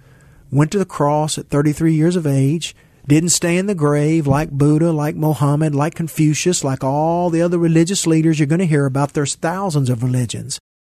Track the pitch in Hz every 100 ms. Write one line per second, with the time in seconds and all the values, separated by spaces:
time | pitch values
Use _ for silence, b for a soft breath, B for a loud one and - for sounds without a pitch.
0 | b b b b b 131 156 202 185 -
1 | 143 151 151 - - 143 151 147 160 160
2 | 156 180 151 135 135 165 - - b b
3 | - 151 175 - 175 170 196 196 147 147
4 | 147 160 143 135 156 139 147 151 170 156
5 | 151 156 156 151 147 147 156 143 151 -
6 | 165 - 156 147 180 180 143 131 135 139
7 | 160 170 175 165 175 175 170 160 165 196
8 | 170 160 160 156 147 165 185 151 143 131
9 | 139 - 143 - 165 185 202 147 131 120
10 | 127 127 120 113 117 - _ _